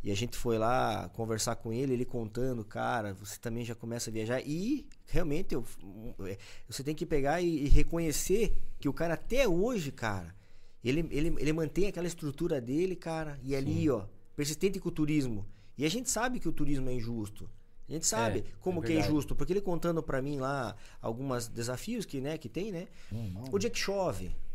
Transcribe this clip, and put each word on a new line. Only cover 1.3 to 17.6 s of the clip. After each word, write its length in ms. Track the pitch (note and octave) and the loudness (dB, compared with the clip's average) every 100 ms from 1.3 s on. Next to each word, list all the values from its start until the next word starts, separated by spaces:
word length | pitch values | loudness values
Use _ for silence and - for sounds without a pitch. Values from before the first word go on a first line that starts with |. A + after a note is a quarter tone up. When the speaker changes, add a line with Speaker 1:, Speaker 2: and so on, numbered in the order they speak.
| A2+ - A2+ | -2 -2 -2
Speaker 1:
com 160 | A#2 | -2
ele, 220 | A2+ C#3 | -2 0
ele 100 | A#2+ B2 | 0 0
contando, 580 | B2+ A2 A#2 C3 A#2+ G2+ | -2 -4 -2 -2 -2 -6
cara, 480 | A#2+ A#2+ B2 G#2 | -4 -2 -2 -2
você 260 | F#2+ G2+ - | -8 -12 -10
também 240 | A#2+ A#2+ | -6 -4
já 100 | A#2 | -6
começa 360 | A2+ A#2 A#2 - | -8 -6 -6 -4
a 40 | |
viajar. 280 | A2+ A2 B2+ - | -4 -2 -2 -2
E 400 | D#3 G#3 C#4+ - - - | -4 -2 -2 -4 -16 2
realmente, 480 | - D3 D3+ G3 D3 | 4 4 4 2 2
eu, 80 | - - F#2 G2 A2+ - F#2+ | 0 -6 -12 -12 -10 -8 -6
é, 100 | F#2+ - - - | -8 -10 -14 -10
você 160 | - | -8
tem 100 | C3+ | -6
que 120 | D#3 E3+ | -4 0
pegar 360 | D3+ C3+ E3 | 2 4 2
e, 220 | F3 D#3+ | 2 0
e 60 | C#3+ | 10
reconhecer 840 | - D3 E3 E3 C#3+ - G3 G#3 - - - | 12 12 6 0 0 2 4 6 6 4 2
que 100 | C#3+ | -2
o 40 | |
cara 200 | C3+ E3+ | 0 -2
até 340 | D#3+ - B3 B3+ | -2 2 4 4
hoje, 440 | E3+ G#3+ A#3+ C#3+ | 4 4 0 -4
cara, 420 | - A2+ G2 E2+ - - - - - | -4 -2 -2 -6 -14 -16 -16 -16 -6
ele, 240 | A2+ C#3+ D#3+ | 0 0 0
ele, 240 | C#3 D#3+ - | 2 2 4
ele 140 | C3+ | 2
mantém 340 | D#3 D#3 E3 G3 | 2 0 2 2
aquela 180 | E3+ F3 | 2 -4
estrutura 540 | E3 D3+ C3+ E3+ D3+ | -4 -6 -2 0 0
dele, 380 | A#2 C#3+ F#3 F#3 | 0 0 0 -2
cara, 420 | E3 D#3+ D#3 C#3 | -6 -6 -6 -8
e 140 | B2+ C#3 | -4 -2
ali, 280 | C#3+ D#3+ | 0 2
Speaker 2:
Sim. 60 | D#3+ | 4
Speaker 1:
ó, 120 | A#2+ F#2+ - - - | 2 0 -12 -14 -4
persistente 420 | C#3+ D#3 G3 G3 | -4 0 0 0
com 100 | F3 | -4
o 20 | |
turismo. 540 | E3 D3+ D3+ B2+ G#2+ G2 - - - | 0 2 2 2 -2 -6 -10 -18 -2
E 80 | D3+ | 0
a 40 | |
gente 200 | G#3 B3+ | 0 -2
sabe 260 | G#3 B3 B3+ | 0 0 0
que 100 | - | 0
o 20 | |
turismo 380 | - C#3+ C3+ C3 | 4 4 4 2
é 40 | |
injusto. 560 | B2+ A2+ A#2 G2+ - F2+ - | 0 -2 -4 -6 -8 -12 -12